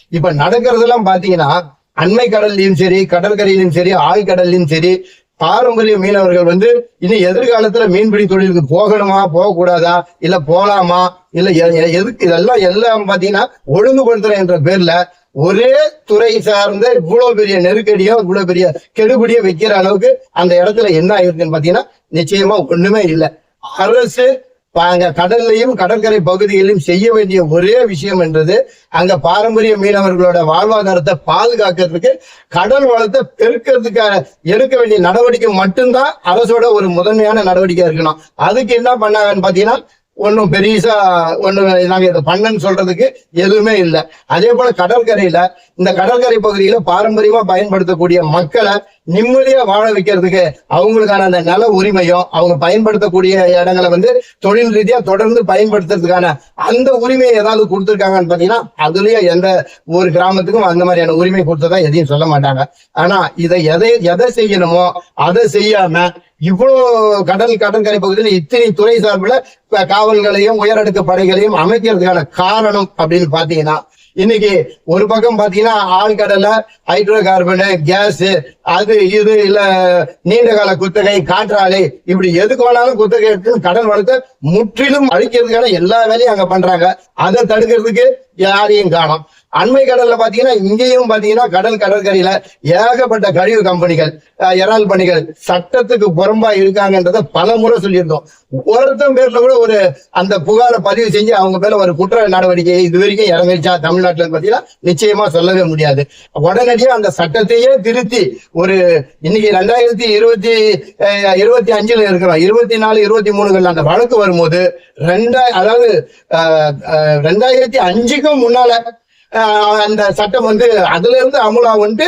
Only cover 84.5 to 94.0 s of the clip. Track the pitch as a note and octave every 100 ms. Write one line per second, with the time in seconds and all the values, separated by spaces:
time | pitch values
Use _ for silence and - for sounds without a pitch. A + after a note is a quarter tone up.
84.5 | F#3+ A3+ - C4+ C#4+ C4+ C4 B3 A#3+ A#3+
85.5 | A3+ A#3+ F3+ F3+ A3+ A3+ A3+ A#3+ G#3 F3+
86.5 | F#3 F3+ F3 F3+ F#3+ _ - E3+ A#3 A3+
87.5 | G#3+ A3 A#3 A3+ A3 B3+ B3+ _ - F#3+
88.5 | G3+ G#3 G#3 F#3 E3+ D#3 D#3 D3+ _ _
89.5 | D3 G3+ C4+ C4 B3 A#3+ A#3 A3+ G#3 C4
90.5 | A3+ F#3+ A3 B3+ B3+ B3 G#3+ G#3 A3 B3
91.5 | F3+ G#3+ A3 G3 G#3 G3 F#3+ F#3 G3 -
92.5 | _ C#3 F3+ A3+ B3 B3 A3 G3 F#3 G#3+
93.5 | A3+ F#3+ F3 F3 D#3+